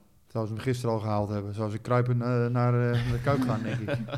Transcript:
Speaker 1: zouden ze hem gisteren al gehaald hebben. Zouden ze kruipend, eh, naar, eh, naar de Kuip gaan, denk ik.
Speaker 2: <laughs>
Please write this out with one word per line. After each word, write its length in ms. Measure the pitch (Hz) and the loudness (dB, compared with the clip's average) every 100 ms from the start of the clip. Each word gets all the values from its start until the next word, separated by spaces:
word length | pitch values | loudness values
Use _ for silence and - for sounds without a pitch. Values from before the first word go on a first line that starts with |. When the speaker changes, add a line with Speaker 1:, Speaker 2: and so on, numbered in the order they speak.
| - _ _ | -20 _ _
Speaker 1:
zouden 280 | 117 110 110 | -6 -4 -4
ze 60 | |
hem 100 | 131 | -2
gisteren 220 | 123 123 | -2 0
al 60 | 113 | -2
gehaald 280 | 107 104 104 | 0 0 0
hebben. 260 | 104 101 | -2 -4
Zouden 220 | 104 110 107 | -4 -4 -4
ze 60 | |
kruipend, 400 | - 123 123 123 | 0 2 2 2
eh, 60 | 120 | 2
naar, 460 | 123 120 123 123 | 2 2 2 4
eh, 160 | 120 120 | 4 2
naar 200 | 120 123 | 2 2
de 80 | 120 | 0
Kuip 160 | 143 139 | 2 2
gaan, 200 | 123 110 | 2 0
denk 140 | 110 120 | -2 -4
ik. 180 | - 135 | -2 -4
Speaker 2:
<laughs> 0 | 110 | -4